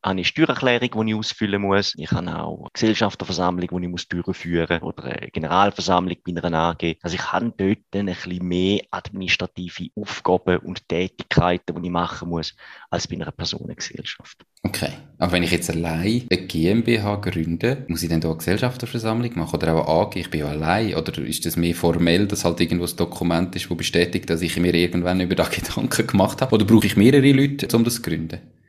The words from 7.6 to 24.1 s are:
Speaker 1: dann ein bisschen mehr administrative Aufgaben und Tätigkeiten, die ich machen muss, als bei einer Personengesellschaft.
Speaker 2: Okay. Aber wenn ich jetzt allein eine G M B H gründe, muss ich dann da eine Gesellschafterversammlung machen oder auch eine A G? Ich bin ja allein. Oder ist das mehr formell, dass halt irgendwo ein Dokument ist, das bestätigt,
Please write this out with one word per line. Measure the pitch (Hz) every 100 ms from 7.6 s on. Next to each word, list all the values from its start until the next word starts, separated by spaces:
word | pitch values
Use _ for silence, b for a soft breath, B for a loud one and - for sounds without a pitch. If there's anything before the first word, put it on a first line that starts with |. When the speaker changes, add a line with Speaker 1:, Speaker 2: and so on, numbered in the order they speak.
| 95 110 _
Speaker 1:
dann | 98 101
ein | 87
bisschen | 90 90 90
mehr | 90 95 101 -
administrative | 92 - 98 92 - 92 - 87 - - -
Aufgaben | - - 90 90 - 90
und | - 92 -
Tätigkeiten, | 85 92 - - - 90 90 - 82
die | 90
ich |
machen | 87 87 - 85
muss, | 85 78 B B B B
als | - -
bei | 87
einer | -
Personengesellschaft. | - - - - - - - - - - - _ _
Speaker 2:
Okay. | - - 71 - - -
Aber | 90
wenn | 90
ich | 85
jetzt | 85 -
allein | 82 82 80 98 120 123
eine | 90 92
G | 80 85
M | 113
B | 117 113
H | 104 101
gründe, | 98 82 82 82 117 143 135
muss | 82
ich | 82
dann | 80
da | 80
eine | 80
Gesellschafterversammlung | - 104 123 - 117 120 110 113 120 87
machen | 80 80
oder | 82
auch | 80 -
eine | 82
A | -
G? | 92
Ich | -
bin | 78
ja | 71
allein. | 76 80 101 110
Oder | 82 78 80
ist | 62 - 85
das | 85
mehr | 85
formell, | 82 85 82 85 90 104
dass | 98
halt | 85 85
irgendwo | 82 87 87
ein | -
Dokument | 85 - 87 85 90 95
ist, | -
das | 85
bestätigt, | - 85 87